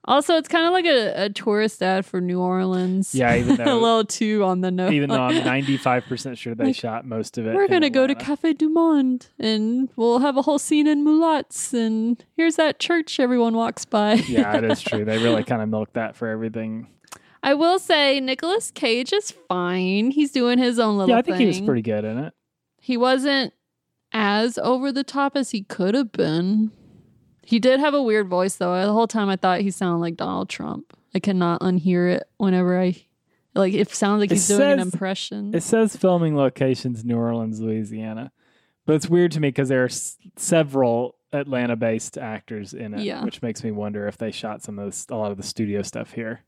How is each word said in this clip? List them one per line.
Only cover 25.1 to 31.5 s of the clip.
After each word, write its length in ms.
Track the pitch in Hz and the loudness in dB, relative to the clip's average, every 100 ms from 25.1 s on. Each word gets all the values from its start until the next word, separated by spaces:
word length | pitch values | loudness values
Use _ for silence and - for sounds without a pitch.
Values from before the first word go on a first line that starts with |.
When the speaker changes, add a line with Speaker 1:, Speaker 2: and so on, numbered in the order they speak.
| 277 277 277 | -2 -2 -2
Speaker 1:
as 160 | 262 | -4
he 120 | 208 | -6
could 300 | 196 - 185 247 | -8 -2 0 0
have 160 | 233 | -2
been. 600 | - 175 160 180 214 220 - - - _ _ _ _ | -2 0 0 0 0 0 -4 -20 -20 _ _ _ _
He 160 | - 233 | -2 2
did 200 | 247 262 | 4 4
have 120 | 294 | 2
a 80 | 285 | 2
weird 260 | 247 214 190 | 2 0 0
voice, 260 | 180 190 - | 0 -2 -2
though. 300 | 180 180 202 | -2 0 2
The 60 | |
whole 120 | 208 226 | 2 0
time 240 | 220 202 | 0 -2
I 60 | 190 | 0
thought 260 | 190 180 | 0 0
he 80 | 196 | -2
sounded 300 | - 185 170 | -2 -2 0
like 160 | 170 170 | -2 -4
Donald 320 | 175 185 185 | -6 -6 -8
Trump. 460 | - 76 - - - _ | -8 -10 -10 -12 -20 _
I 60 | 190 | -4
cannot 420 | 202 185 175 | 0 0 0